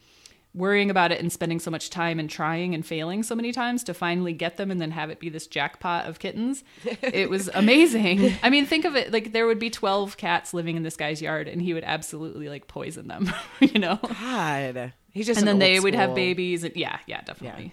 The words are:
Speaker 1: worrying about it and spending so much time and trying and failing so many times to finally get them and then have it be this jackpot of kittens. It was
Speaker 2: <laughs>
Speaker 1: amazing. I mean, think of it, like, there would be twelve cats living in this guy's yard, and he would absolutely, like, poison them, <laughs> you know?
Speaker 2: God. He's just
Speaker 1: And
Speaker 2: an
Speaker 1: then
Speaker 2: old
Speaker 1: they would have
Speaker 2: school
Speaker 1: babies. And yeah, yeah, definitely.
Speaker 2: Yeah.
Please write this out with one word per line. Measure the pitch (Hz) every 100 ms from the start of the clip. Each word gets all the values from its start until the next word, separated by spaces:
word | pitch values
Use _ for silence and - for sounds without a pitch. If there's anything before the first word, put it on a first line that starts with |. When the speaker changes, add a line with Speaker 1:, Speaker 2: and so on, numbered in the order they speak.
| _ _ - _ _
Speaker 1:
worrying | 175 190 202 202
about | 190 170
it | 170
and | 170
spending | - 165 165
so | 175
much | 160 -
time | 175 170 160
and | 151
trying | - 160 165 180
and | 160
failing | - 160 165 202
so | 226
many | 226 240
times | 247 240 247
to | -
finally | 175 170 175 175
get | 160 170 175
them | 196
and | 180
then | 156
have | 160 151
it | 156
be | 165
this | 156 -
jackpot | 147 143 - 180 170 -
of | 160
kittens. | 190 - 240 269 - - 226 226
It | 262 190 185
was | 190 185
Speaker 2:
<laughs> |
Speaker 1:
amazing. | 185 208 285 339 226 190 196 247 185
I | 247
mean, | 285
think | 277 320 339
of | 269
it, | -
like, | 220 220
there | 226 226
would | 220
be | 226
twelve | - 202 202 202 -
cats | 180 170 -
living | 175 165 165
in |
this | 160 -
guy's | 151 151
yard, | 156 156 151
and | 175
he | 175
would | 165
absolutely, | - 156 - 156 160 - 147
like, | 143 -
poison | 143 - 165 -
them, | 82 180 - -
<laughs> | -
you | 269 214
know? | 175 208
Speaker 2:
God. | 240 196 247 240 156 139 135 127 127 - _
He's | 196 220
just | 220
Speaker 1:
And | 208
Speaker 2:
an | 202
Speaker 1:
then | 190
Speaker 2:
old | 185
Speaker 1:
they |
would | 196
have | 233 190
Speaker 2:
school | 190
Speaker 1:
babies. | 180 180 180 170
And | 165 170
yeah, | - - -
yeah, | -
definitely. | - - 120 -
Speaker 2:
Yeah. | 180